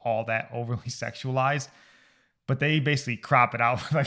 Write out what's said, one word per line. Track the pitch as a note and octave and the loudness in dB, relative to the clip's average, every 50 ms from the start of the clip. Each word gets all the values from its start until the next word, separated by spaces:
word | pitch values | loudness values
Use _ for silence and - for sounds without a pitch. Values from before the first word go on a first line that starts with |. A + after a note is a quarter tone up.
| - | -4
all | A#2 A2+ A2 A2+ | -2 -2 -2 -2
that | A2+ A2 A2+ A#2+ - A#2+ | -2 -4 -4 -4 -6 -8
overly | A#2+ A#2+ A#2 B2 A#2+ - | -8 -4 -4 -4 -6 -6
<laughs> | A#2+ | -8
sexualized. | - - A#2 A#2 - - - C3 C3 C3 C3 C3+ C#3+ D3 C3 - - - - - _ _ _ _ _ _ _ _ _ _ _ | -10 -8 -8 -8 -8 -8 -6 -4 0 0 2 2 0 -2 -4 -8 -14 -20 -20 -20 _ _ _ _ _ _ _ _ _ _ _
But | - C#3 C3 | -4 -2 0
they | C#3+ D3 D#3 D#3 | 2 2 2 2
basically | C3 D3 D3 C3+ - B2+ A#2 - | 2 2 0 0 0 -4 -6 -6
crop | - - D3 B2+ A#2+ A#2+ - | -2 2 4 4 4 4 2
it | A#2 | 2
out | A#2+ A#2 B2+ A#2 - | 2 2 2 0 -2
<laughs> | |
with, | - D3 | -2 0
like, | D#3 C#3 | 0 0